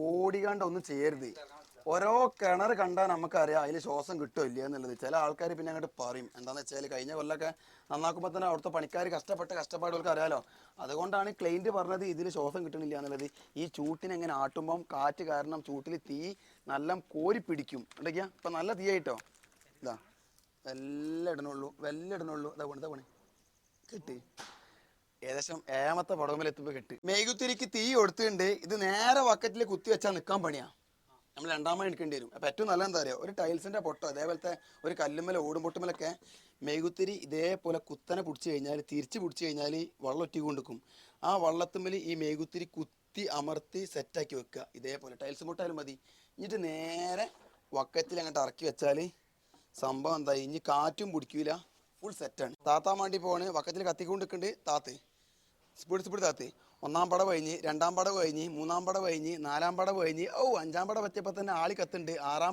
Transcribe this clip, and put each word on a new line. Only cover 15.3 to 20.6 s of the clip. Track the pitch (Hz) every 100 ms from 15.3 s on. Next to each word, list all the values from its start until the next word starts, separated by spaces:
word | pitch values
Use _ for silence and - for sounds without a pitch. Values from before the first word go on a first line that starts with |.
കാരണം | 143 147 160 147
ചൂട്ടിൽ | 139 147 165 -
തീ | 139 175 196 - _ -
നല്ല | 139 151 180 -
കോരി | 156 170 220 175
പിടിക്കും. | 156 139 135 113 -
എന്തൊക്കെയാ | 151 160 190 -
ഇപ്പം | 175 165
നല്ല | 185 196
തീ | 190
ആയിട്ടോ. | 190 143 113 - _ - _ _ _
ഇതാ | 127 113 - _ _ _ _ _